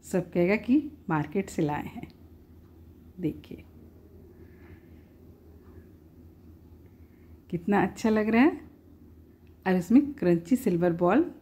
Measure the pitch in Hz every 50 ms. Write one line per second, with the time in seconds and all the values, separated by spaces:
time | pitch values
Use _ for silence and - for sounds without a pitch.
0 | _ - - 185 175 - - 185 175 175 202 220 - - 247 302 302 - - -
1 | - - 170 151 147 151 - 196 190 - - - 165 147 147 - - - - -
2 | - - - - - - - - - _ - - - - - - - - - -
3 | - - - - 175 151 - - - - - - - - - - - - - -
4 | - - - - - - - - - - - - - - - - - - - -
5 | - - - - - - - - - - - - - - - - - - - -
6 | - - - - - - - - - - - - - - - - - - - -
7 | - - - - - - - - - - - 170 - - 202 202 190 196 - -
8 | - 226 220 214 214 214 220 226 254 330 381 - - - - - - - - -
9 | - - - - - - - _ - - - - - 190 185 185 170 - 226 269
10 | 302 285 285 - - 180 175 170 170 - 262 240 - 202 175 170 175 180 170 170
11 | 175 175 196 262 349 349 - -